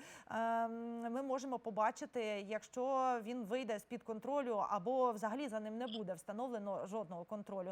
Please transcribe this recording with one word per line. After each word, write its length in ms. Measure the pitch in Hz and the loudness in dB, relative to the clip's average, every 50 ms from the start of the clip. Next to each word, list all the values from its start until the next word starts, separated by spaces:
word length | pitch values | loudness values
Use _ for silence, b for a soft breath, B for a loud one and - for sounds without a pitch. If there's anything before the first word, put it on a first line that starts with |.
| B B B B B B | B B B B B B
ем, 720 | - 220 226 226 226 226 226 226 226 233 233 233 233 233 | 0 0 2 2 4 2 2 0 -2 -4 -4 -4 -4 -4
ми 200 | 233 233 233 254 277 | -2 -2 -2 -2 0
можемо 360 | 277 254 269 254 277 254 233 | 0 0 0 0 -2 -4 -2
побачити, 600 | - 226 208 190 214 220 247 - 302 - - 254 226 214 214 202 202 196 | -2 -2 2 4 4 4 4 2 -6 -4 -2 0 0 0 0 -2 -2 -2
якщо 720 | 220 214 - - - 254 247 262 277 262 262 262 247 240 220 | -4 -4 -4 -4 -4 0 0 2 4 4 4 4 4 2 0
він 220 | 208 247 254 233 | -2 -4 -4 -2
вийде 340 | 185 220 254 262 220 226 208 | 0 0 0 2 0 -2 -2
з-під 240 | - _ 247 233 - | -2 _ -8 -8 -4
контролю 640 | - 226 220 - 247 277 285 277 240 226 208 190 - | -4 -6 -4 -2 0 2 2 2 2 2 2 2 2
або 420 | - 208 175 233 254 262 254 247 | 2 2 2 2 4 6 6 4
взагалі 360 | 226 208 202 220 208 262 294 269 | 4 2 0 0 0 0 -2 -2
за 120 | 202 220 | -2 -2
ним 180 | 214 214 214 226 | -4 -4 -4 -2
не 100 | 247 254 | -4 -2
буде 260 | 214 226 208 180 185 | -2 -4 -2 -2 -4
встановлено 720 | 165 - - 196 208 247 269 240 220 202 202 196 165 123 190 | -6 -4 -6 -4 -2 -2 -2 -2 -2 -2 -2 -2 -2 -2 -2
жодного 380 | 190 226 208 160 180 170 175 | -2 -2 -2 -2 -4 -8 -6
контролю? 300 | - 214 208 202 - 202 196 180 185 | -6 -6 -6 -6 -4 -4 -4 -2 -4